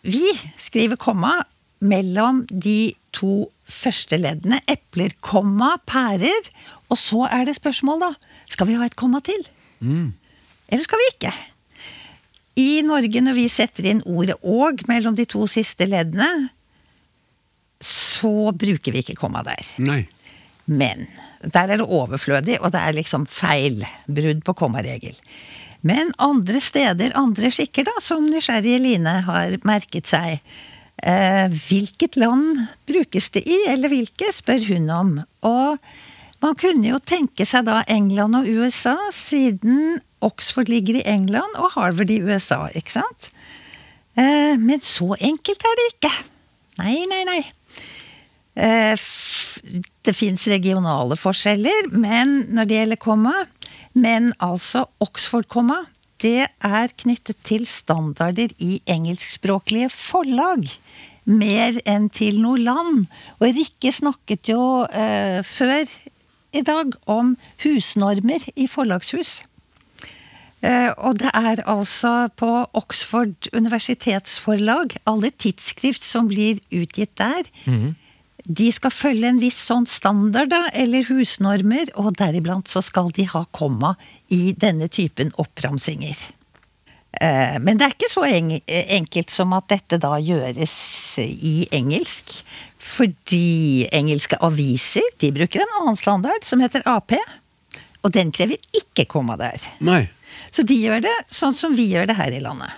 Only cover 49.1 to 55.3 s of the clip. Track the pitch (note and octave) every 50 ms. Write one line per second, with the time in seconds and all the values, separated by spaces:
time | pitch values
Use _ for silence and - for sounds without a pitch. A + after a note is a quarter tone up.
49.1 | - - - - - - - - - - - - - F3+ F3+ _ _ _ - -
50.1 | F#3+ - A3 G3+ F#3 F3+ - G#3 G3+ G3 F3+ F#3+ F#3+ F#3+ F3+ E3 D3 C3+ B2+ B2
51.1 | D3 E3 - F#3+ G3 - - G3+ G#3 G#3 G#3 C#4+ G#4 G#4+ G4+ D#4 F#3 A3 A3+ G3+
52.1 | A3+ A#3 B3+ C#4 C#4+ C#4 A#3+ - A3+ A#3 A3 G3+ A3 A3 A3 A3 A3+ - - A3
53.1 | G#3+ G#3+ G#3+ B3 D#4+ G4 F4+ - _ _ - - - - - - _ B3 A#3+ A3+
54.1 | A#3 A3 A#3 A#3+ - _ F3+ F3 F3 F3+ - - - B3 C4 - _ _ G#3 -
55.1 | - - - -